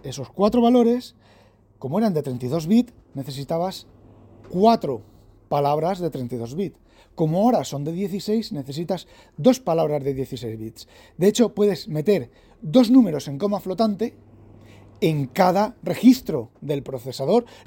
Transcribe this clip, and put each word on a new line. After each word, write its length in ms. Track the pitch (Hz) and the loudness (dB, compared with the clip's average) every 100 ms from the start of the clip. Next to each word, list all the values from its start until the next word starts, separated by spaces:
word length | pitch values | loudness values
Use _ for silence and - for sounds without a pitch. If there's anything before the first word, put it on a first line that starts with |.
esos 260 | 135 131 127 | -14 -12 -12
cuatro 320 | - 208 240 | 0 2 4
valores, 540 | 233 247 233 247 - _ _ _ _ _ _ _ | 4 4 4 2 -4 _ _ _ _ _ _ _
como 200 | 131 180 | -6 -2
eran 140 | 220 | 0
de 100 | 156 | -2
treinta 220 | 139 123 123 | -4 -6 -4
y 40 | |
dos 160 | 165 160 | -4 2
bits, 280 | 226 247 - _ | 2 2 -10 _
necesitabas 760 | 139 135 139 139 165 185 - - - - - - - - | -12 -10 -12 -6 -4 -4 -8 -18 -20 -20 -20 -20 -20 -8
cuatro 520 | 175 220 226 151 117 - - - _ _ | 2 4 4 0 -8 -10 -20 -20 _ _
palabras 500 | 147 143 151 160 190 | 0 2 0 -2 -2
de 100 | 170 | -6
treinta 260 | 143 123 123 | -6 -8 -8
y 20 | |
dos 180 | 117 151 | -8 -6
bits. 220 | 190 - _ _ _ | -8 -8 _ _ _
Como 280 | - 160 170 | -4 -2 2
ahora 240 | 233 214 135 | 2 2 -2
son 180 | 139 | -6
de 80 | 143 | -6
dieciséis, 600 | 170 202 190 208 220 214 | -6 -6 -6 -4 -4 -4
necesitas 540 | 151 131 143 170 180 - - - - | -10 -8 -8 -6 -6 -8 -20 -20 0
dos 240 | 151 247 | 2 2
palabras 420 | - 165 156 147 | 0 0 0 -2
de 100 | 135 | -4
dieciséis 440 | 135 127 123 117 110 | -6 -8 -8 -10 -10
bits. 300 | 110 - - - - - | -12 -16 -20 -20 -20 0
De 100 | 185 | 2
hecho, 260 | 208 214 | 4 0
puedes 360 | - 208 180 - | 2 0 0 -4
meter 420 | 151 156 190 120 _ _ _ | -2 0 0 -2 _ _ _
dos 280 | 151 240 220 | 2 4 8
números 380 | 262 208 147 151 | 6 6 0 -6
en 100 | 139 | -6
coma 220 | 202 202 | -4 -4
flotante 560 | 190 185 220 190 226 - - - - - - - - - | -6 -2 0 0 -6 -8 -20 -20 -20 -20 -20 -20 -20 -4
en 260 | 170 151 131 | -2 0 -4
cada 480 | - 185 185 214 - | 2 2 2 -2 -4
registro 680 | - 165 233 254 - 147 113 _ | -8 4 4 4 0 -6 -6 _
del 220 | 143 143 | -6 -6
procesador. 600 | 127 131 131 123 135 226 233 - | -6 -12 -10 -6 0 0 0 -14